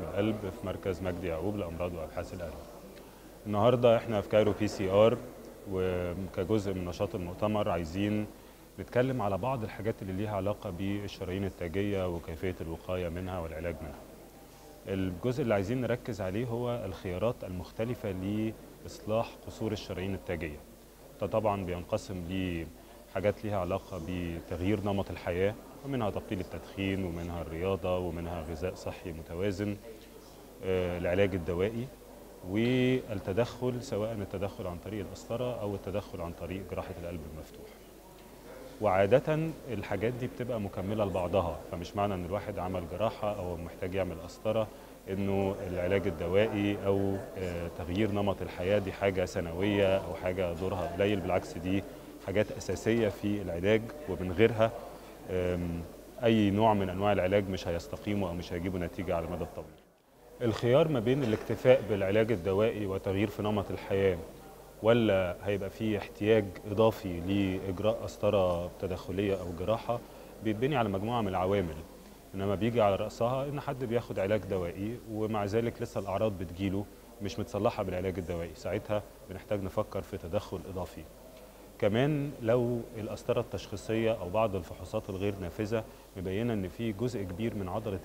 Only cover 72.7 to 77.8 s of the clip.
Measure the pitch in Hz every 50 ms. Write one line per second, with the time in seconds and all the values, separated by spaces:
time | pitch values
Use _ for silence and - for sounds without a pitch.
72.7 | 117 120 104 101 95 95 107 107 - - 117 120 131 131 139 147 139 143 - 143
73.7 | 143 123 131 107 117 117 117 - 113 101 95 98 107 104 95 95 101 92 87 85
74.7 | 82 95 101 110 123 117 107 110 107 107 110 107 110 104 101 98 104 117 117 117
75.7 | 117 - 117 - - 113 98 95 92 98 110 110 98 87 92 82 87 90 98 98
76.7 | 92 98 101 - - - - - - - 101 95 - - 98 - - 101 104 117
77.7 | - -